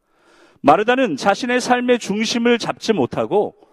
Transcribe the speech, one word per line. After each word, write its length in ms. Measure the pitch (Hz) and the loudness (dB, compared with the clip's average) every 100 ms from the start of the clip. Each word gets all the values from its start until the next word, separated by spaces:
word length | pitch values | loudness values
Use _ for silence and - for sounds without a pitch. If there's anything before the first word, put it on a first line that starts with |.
| _ _ _ _ _ _ | _ _ _ _ _ _
마르다는 560 | 135 170 220 254 240 135 | 4 4 4 2 0 0
자신의 440 | 202 196 240 240 | 0 -2 -2 -2
삶의 380 | 240 247 247 240 | 0 -2 2 0
중심을 580 | - 208 220 233 240 233 | 0 -4 -2 0 0 0
잡지 360 | 156 - - | -2 -8 -2
못하고 600 | 202 117 - 113 190 131 - _ | 0 0 -2 -2 -2 -2 -8 _